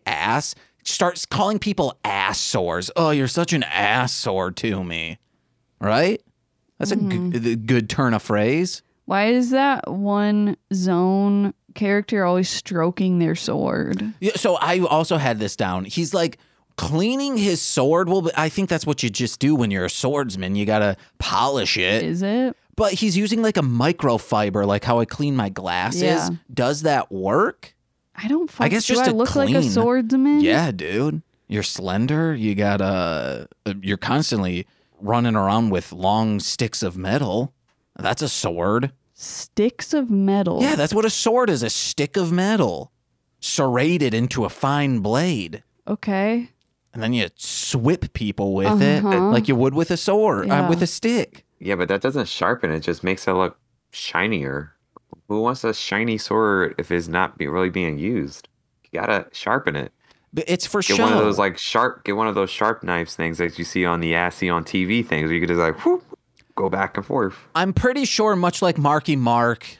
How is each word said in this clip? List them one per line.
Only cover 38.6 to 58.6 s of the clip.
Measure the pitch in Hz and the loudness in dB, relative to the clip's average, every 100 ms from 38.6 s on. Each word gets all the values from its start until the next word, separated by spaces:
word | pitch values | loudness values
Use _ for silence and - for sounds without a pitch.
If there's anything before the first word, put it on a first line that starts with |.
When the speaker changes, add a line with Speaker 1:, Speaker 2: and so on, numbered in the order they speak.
| 92 113 135 - _ | 0 0 0 -6 _
Speaker 2:
Sticks | - - - - - 226 - - | -18 -14 -14 -6 0 0 -2 -4
of | 302 240 | -2 2
metal? | 196 196 202 185 170 | 2 2 2 0 0
Speaker 1:
Yeah, | 254 190 | 0 2
that's | 151 | 0
what | 208 | 2
a | 220 | 0
sword | - 226 247 233 | 0 0 2 2
is, | 139 | 0
a | 113 | -2
stick | - - - 143 202 | -4 -4 -2 -2 -2
of | 170 | 0
metal | 175 190 214 117 78 - _ _ _ _ _ | 0 2 2 0 -2 -10 _ _ _ _ _
serrated | - - 135 123 156 175 135 | -6 0 2 2 2 2 2
into | 110 127 - | 0 0 -2
a | 98 | -4
fine | - 135 147 139 120 | -2 -2 0 0 0
blade. | 101 123 180 127 82 92 _ _ - | 0 0 0 -2 -6 -12 _ _ -8
Speaker 2:
Okay. | 214 - 190 208 240 240 _ _ _ _ | -6 -4 -2 0 -2 -4 _ _ _ _
Speaker 1:
And | 120 | -6
then | 113 | -2
you | 123 90 | -2 -2
swip | - - - - 131 127 190 - | -6 -10 -8 -4 0 2 0 -2
people | - 107 - 101 | -4 -4 -2 0
with | 95 - 214 | 2 2 4
it, | 143 - | 4 4
Speaker 2:
Uh-huh. | 202 190 196 | 4 2 4
Speaker 1:
like | - 214 | 4 4
you | 123 | 4
would | 131 | 2
with | 143 165 | 2 0
a | 170 | 0
sword, | - 208 214 104 196 | 2 4 4 2 2
uh, | |
Speaker 2:
Yeah. | 143 143 | 2 4
Speaker 1:
with | 170 | 2
a | 175 | 0
stick. | - 226 233 - - _ - | 0 0 0 -2 -8 _ -10
Speaker 3:
Yeah, | 98 | -4
but | 92 87 | 0 0
that | 98 | 0
doesn't | 131 139 95 | 0 0 -2
sharpen | - 92 123 85 | -2 0 0 -2
it. | 80 | -2
It | |
just | 85 82 | -2 -2
makes | 92 92 - | -2 -2 0
it | |
look | 92 90 - _ _ _ | 0 0 -4 _ _ _
shinier. | - - 85 104 95 69 71 76 _ _ - _ - - | -14 -4 -2 0 -2 -4 -6 -10 _ _ -20 _ -18 -6
Who | 104 | -2
wants | 117 131 | -2 -2
a | 113 | -4
shiny | 107 - 101 113 107 | -4 -4 -2 -2 -4
sword | - 107 107 98 80 - | -2 0 2 2 0 -2
if | - | -4
it's | 87 82 | -2 0
not | 87 92 - | 0 -2 -4
be-, | 73 | -4
really | 87 92 | -2 -2
being | 92 85 73 | -2 -4 -4
used? | 92 117 69 - - _ | -4 -4 -4 -10 -20 _